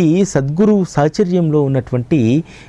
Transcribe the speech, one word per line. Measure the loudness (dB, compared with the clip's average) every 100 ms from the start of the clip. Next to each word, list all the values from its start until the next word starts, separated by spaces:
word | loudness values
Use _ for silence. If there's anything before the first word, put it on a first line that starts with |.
| 2 2 0
సద్గురు | -2 -2 0 2 2 0
సాహచర్యంలో | -2 -2 0 0 0 0 0
ఉన్నటువంటి | 0 -2 -2 -4 -2 0 2 0 -2 -14